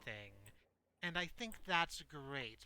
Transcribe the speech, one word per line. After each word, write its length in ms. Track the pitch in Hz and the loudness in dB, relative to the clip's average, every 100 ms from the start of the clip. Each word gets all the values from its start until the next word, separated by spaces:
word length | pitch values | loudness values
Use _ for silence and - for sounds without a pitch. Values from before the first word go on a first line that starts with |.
thing. 260 | - 107 101 98 101 - _ _ _ _ | -8 -8 -10 -14 -18 -20 _ _ _ _
And 140 | 175 165 | 0 2
I 80 | |
think 300 | 170 - 233 - | 0 -2 -6 -6
that's 380 | - 175 170 - | 4 6 6 2
great 640 | 151 151 139 139 120 110 | -6 -8 -2 -2 -2 -6